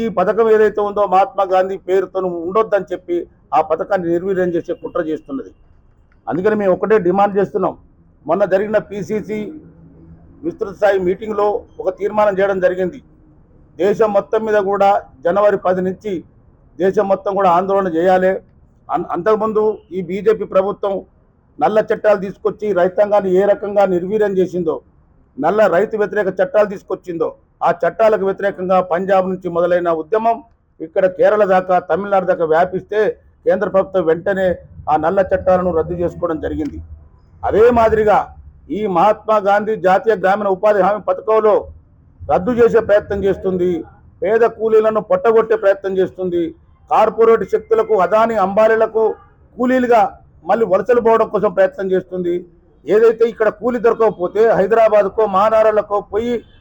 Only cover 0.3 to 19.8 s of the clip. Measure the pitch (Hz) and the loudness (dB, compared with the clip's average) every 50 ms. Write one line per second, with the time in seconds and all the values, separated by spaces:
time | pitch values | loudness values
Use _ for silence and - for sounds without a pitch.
0.3 | 214 208 226 226 220 214 220 208 208 214 208 208 202 208 202 196 185 190 196 196 | 0 2 2 4 4 4 4 2 2 -2 -4 -2 -2 -2 0 2 2 2 2 2
1.3 | - 202 196 185 185 185 185 190 190 185 - 180 185 196 185 180 - 190 185 185 | 0 -2 -2 0 2 0 0 0 -4 -8 -4 -2 0 0 0 -2 -4 -4 -4 -4
2.3 | 175 170 165 175 190 220 220 - 208 202 185 - 180 175 - - 175 175 - - | -6 -6 -6 -2 0 0 0 0 -2 -2 -2 -4 -10 -10 -6 -6 -6 -6 -6 -8
3.3 | _ _ _ _ 135 147 - - 165 156 190 - 202 190 175 165 170 175 175 196 | _ _ _ _ -2 -2 0 0 -2 -4 -2 -2 -4 -2 -2 -2 -2 -2 -2 -2
4.3 | 196 185 185 180 170 170 - - 170 - - 160 143 175 165 156 156 - - - | -2 -2 -2 -2 -2 -4 -4 -6 -8 -10 -10 -8 -6 -6 -6 -4 -6 -8 -8 -10
5.3 | 139 131 - - - _ _ _ _ _ _ _ _ _ _ _ _ _ _ - | -12 -12 -12 -14 -20 _ _ _ _ _ _ _ _ _ _ _ _ _ _ -6
6.3 | 123 160 185 214 214 208 202 190 180 180 208 196 220 214 175 175 180 196 202 208 | -4 -2 0 0 0 0 0 0 0 0 0 0 0 2 2 0 2 2 0 0
7.3 | 190 202 196 190 - 196 185 151 131 - _ _ _ _ _ _ _ _ - 143 | 0 0 -2 -2 -2 -4 -4 -4 -6 -8 _ _ _ _ _ _ _ _ -6 -4
8.3 | 165 196 202 185 180 196 214 208 220 208 - - 190 208 190 - 220 - 156 156 | -2 0 0 0 0 0 0 0 -2 -4 -4 -6 -8 -10 -8 -6 -6 -6 -6 -6
9.3 | 214 214 214 - - - - - - - - - - - - - - - - - | -8 -8 -10 -10 -14 -18 -20 -20 -20 -20 -20 -20 -20 -20 -20 -20 -20 -20 -20 -20
10.3 | - - - 160 170 - 214 196 185 - 208 196 202 190 185 180 190 190 220 214 | -18 -12 -10 -10 -8 -6 -8 -10 -4 0 2 2 2 2 0 -2 -2 -4 -6 -6
11.3 | 208 202 208 208 202 - - - - - 156 185 185 - 190 208 208 214 208 208 | -4 -2 0 0 -2 -4 -6 -12 -14 -8 -6 -6 -4 -4 -4 -4 0 0 0 2
12.3 | 190 185 196 196 196 190 180 180 180 180 185 175 147 131 - _ _ _ _ _ | 2 0 0 0 0 0 0 0 0 -2 -4 -4 -6 -10 -16 _ _ _ _ _
13.3 | _ _ _ _ _ _ _ _ _ - 170 202 214 202 220 208 202 202 - - | _ _ _ _ _ _ _ _ _ -2 -2 0 0 2 0 0 0 0 -2 -2
14.3 | - 220 220 220 208 214 196 190 202 196 196 196 202 208 - - - - - 165 | -2 -4 -2 0 0 0 0 0 0 2 2 2 2 0 -2 -8 -12 -6 -4 -2
15.3 | 180 202 208 208 208 185 - 185 185 185 185 185 185 185 - 214 190 160 - _ | 0 2 2 2 2 0 0 -2 -2 -2 -2 -6 -6 -8 -8 -8 -8 -8 -10 _
16.3 | _ _ _ _ _ _ _ _ _ - 175 190 185 208 202 196 196 190 - 202 | _ _ _ _ _ _ _ _ _ -4 -2 0 0 0 0 0 0 -2 -2 -4
17.3 | 196 196 196 185 165 175 196 190 196 196 190 185 160 160 170 185 185 185 185 185 | -2 0 2 2 2 2 2 0 0 0 0 -2 -2 0 2 2 2 2 2 0
18.3 | 190 - - _ _ _ _ _ _ _ _ - 135 160 170 - 143 170 170 214 | 0 -2 -6 _ _ _ _ _ _ _ _ -6 -6 -6 -4 -6 -8 -4 0 0
19.3 | 220 208 214 220 208 214 214 214 208 - | 0 0 0 -2 -2 0 0 0 -2 -4